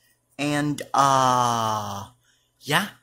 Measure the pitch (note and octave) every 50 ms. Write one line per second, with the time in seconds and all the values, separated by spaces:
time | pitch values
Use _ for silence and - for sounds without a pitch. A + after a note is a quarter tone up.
0 | _ _ _ _ _ _ _ - C#3+ D3 D3 D3 D3 D3 C#3+ - - - - C3
1 | C#3 C#3 C3+ C3 C3 B2+ B2+ B2 B2 A#2+ A#2 A2+ A2+ A2 G#2+ G#2+ G#2 G2+ G2+ G2+
2 | G#2 - _ _ _ _ _ _ _ _ _ _ - C3 D3 E3+ G#3 - - _